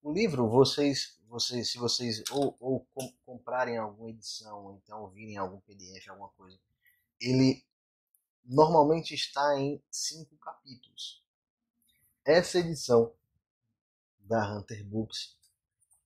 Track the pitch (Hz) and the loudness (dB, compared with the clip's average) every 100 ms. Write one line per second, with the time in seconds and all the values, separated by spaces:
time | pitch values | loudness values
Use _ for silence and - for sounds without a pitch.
0 | 147 165 220 139 117 120 135 - 143 135 | -6 -2 0 2 4 6 6 4 0 0
1 | - _ 104 117 - 123 123 120 120 - | -6 _ _ -8 -4 -4 -6 -4 -2 -2
2 | 120 107 - 139 139 - 127 127 - - | -4 -6 -4 -2 -2 -4 -4 -4 -6 -10
3 | 127 _ - 123 - 127 123 117 107 104 | -10 _ -20 -18 -6 -4 -2 -4 -6 -10
4 | 113 113 - - 110 104 98 98 _ 107 | -16 -14 -14 -14 -14 -16 -16 -20 _ -16
5 | 101 95 110 101 92 98 _ 101 92 95 | -16 -16 -14 -8 -8 -10 _ -20 -20 -20
6 | 95 95 98 _ 92 95 _ _ _ _ | -20 -20 -20 _ -20 -20 _ _ _ _
7 | _ _ 123 131 131 131 _ _ _ _ | _ _ 0 4 4 2 _ _ _ _
8 | _ _ _ _ 123 131 156 165 147 165 | _ _ _ _ -2 4 6 8 6 4
9 | 156 143 - 139 147 143 139 143 _ - | -2 -8 -6 0 0 2 -2 -4 _ -10
10 | - 156 156 156 - - 139 120 - - | -8 -10 -18 _ -20 -20 -20 -20 -20 -16
11 | - - _ _ _ _ _ _ _ _ | -16 -16 _ _ _ _ _ _ _ _
12 | _ _ - - 180 180 170 156 - 120 | _ _ 4 4 6 0 0 -4 4 4
13 | 117 _ _ _ _ _ _ _ _ _ | 4 _ _ _ _ _ _ _ _ _
14 | _ _ 98 113 101 104 101 107 101 107 | _ _ -4 -2 -2 -6 -10 -14 -8 -6
15 | 110 - - _ _ _ _ _ _ _ | -6 -10 -14 _ _ _ _ _ _ _